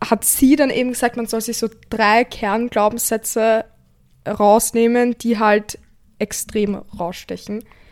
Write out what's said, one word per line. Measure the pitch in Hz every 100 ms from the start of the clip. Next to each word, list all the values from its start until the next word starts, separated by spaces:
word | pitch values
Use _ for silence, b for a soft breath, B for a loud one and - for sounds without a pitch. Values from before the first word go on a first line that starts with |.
hat | 226 214 -
sie | - 269 294
dann | 269
eben | - 254
gesagt, | 240 240 240
man | 226
soll | 226
sich | 220 226
so | 226 - -
drei | 214 202 226
Kernglaubenssätze | 247 - 208 220 240 214 208 226 - 220 - 233 220 220 220 _ _ _ _ _ -
rausnehmen, | 208 208 220 - 226 233 240 247 240
die | 233 220
halt | 214 208 208 - _ _ _ -
extrem | 208 - - 220 208 196
rausstechen. | - - 175 180 - 180 - 208 b b b